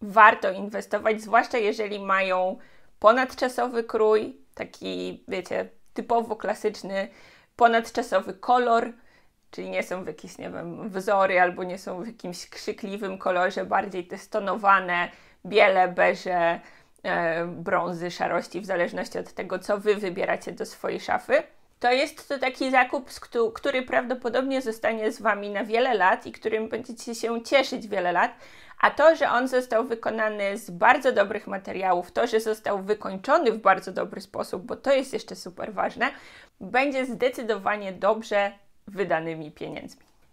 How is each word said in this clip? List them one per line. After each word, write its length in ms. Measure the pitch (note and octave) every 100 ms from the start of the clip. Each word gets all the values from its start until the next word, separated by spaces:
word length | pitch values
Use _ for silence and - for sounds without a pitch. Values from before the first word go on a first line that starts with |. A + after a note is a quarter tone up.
warto 480 | G#3 G3+ G#3+ G#3+ G3
inwestować, 680 | F#3+ G3+ G3+ - G#3 A3 A3
zwłaszcza 360 | G#3+ A3+ A#3+ B3
jeżeli 420 | G#3 A3 G#3 G3+
mają 580 | G3 F#3+ F#3+ F#3 F#3 - - - - -
ponadczasowy 840 | G#3 B3 C4 - B3+ B3+ B3 A#3
krój, 540 | A3+ B3 G#3+ G#3+ A#3 - -
taki, 720 | - - - F#3+ F#3 F3+ F3 -
wiecie, 420 | F#3 F3 F#3+ F#3+ - -
typowo 420 | - - A#3 A#3 A3
klasyczny, 720 | F#3+ - G#3+ G3+ F#3+ G3 G3+ - - - _ -
ponadczasowy 800 | A#3 A3+ A3+ - - F#3+ G#3+
kolor, 580 | F#3 - B3 A#3+ A#3 A3+ - - _ _ _ _
czyli 180 | - F#3
nie 140 | F#3
są 200 | F#3 F#3
w 40 | F3+
jakieś, 300 | E3+ F3+ -
nie 120 | F3
wiem, 400 | F3+ E3 E3 G#3+
wzory 520 | F#3+ F#3+ G3 F#3+ F3+
albo 220 | F3+ F3+
nie 140 | F3+ F#3
są 260 | - F3+
w 40 | A3+
jakimś 420 | - F3+ F3+ -
krzykliwym 680 | - - G#3 G3 G3+ G3 F#3+
kolorze, 480 | F#3+ F3+ F#3 F#3+ F#3+
bardziej 420 | F#3+ G3 F#3 F3
te 100 | G3
stonowane, 920 | - G#3+ G3 F#3 G3 G3 F3+ F3 F3 - - _ F#3
biele, 420 | G3+ G3+ F#3+ F3+
beże, 720 | F3+ F3+ G3 F#3+ F3+ E3+ F3 - - _ _
e, 420 | G3+ F3 E3+ E3 F3
brązy, 640 | E3+ F3 F3+ F3 E3+ F3
szarości, 500 | - E3 E3+ - F3+
w 40 | G3
zależności 540 | F3+ F3 F3+ F#3 F3+
od 140 | F3
tego, 260 | - F#3+ F#3
co 180 | - G#3
Wy 180 | G#3 G3+
wybieracie 560 | G3 F3+ F#3 F#3+ -
do 140 | - -
swojej 340 | - - -
szafy. 440 | - - - C#4+ - - _ _
To 120 | A#3+
jest 380 | B3+ D4+ - -
to 100 | C#4
taki 320 | C4+ B3+ C4
zakup, 400 | B3+ B3+ C#4+ C4
z 80 | -
któ-, 320 | - A#3+ A3+
który 300 | - C#4+ C4
prawdopodobnie 800 | B3+ B3+ B3 B3+ B3 A#3+ C4+ C4
zostanie 500 | A#3+ A3 G#3+ A3+ A3
z 100 | A3+
Wami 280 | G#3+ G3+ G3+
na 140 | G3+
wiele 300 | G#3 A3+ C4
lat 320 | G#3+ F3+ B3 -
i 60 |
którym 380 | - A3 A3 A3
będziecie 460 | A3+ C4 A3+ - A3+
się 260 | A3+ A#3
cieszyć 440 | A#3 C#4 C4 B3 G#3
wiele 240 | G3+ F3
lat, 200 | F3 A#3+ - - - - -
a 80 | G#3
to, 240 | - D#4 D#4+
że 140 | C#4
on 180 | A#3 B3+
został 360 | B3+ B3+ A3+
wykonany 760 | A3+ A3+ A#3 A3 G#3+ G#3 G3+ G3+
z 120 | G3
bardzo 420 | F3 G#3+ C#4 C4
dobrych 360 | G#3+ G3+ G#3 G#3
materiałów, 640 | G3 G3 F#3+ F#3+ F3+ F3+
to, 160 | - A#3+
że 120 | A3
został 440 | A3+ G#3+ - G3
wykończony 680 | F#3+ G#3+ G3 F#3+ A#3+ D#4+ B3+
w 60 | G#3+
bardzo 340 | G3 F#3 F#3+
dobry 300 | F#3 - G3+
sposób, 420 | - - - -
bo 120 | F3+ -
to 180 | C#4
jest 200 | C4+ C4
jeszcze 220 | G#3 - F#3
super 380 | F#3 E3+ G3
ważne, 380 | F#3+ - E3 B3+ - - - - -
będzie 440 | F#3+ B3 C#4+ C4 C4
zdecydowanie 880 | G#3+ B3 B3+ A3 G3+ G3 G#3 G3
dobrze 580 | F3+ G3 A3 G#3+ G3+ G3+ G#3 _ _ -
wydanymi 640 | F#3+ F3+ D#3+ E3 D#3+ D3+
pieniędzmi. 520 | - D#3 - - - _ _ _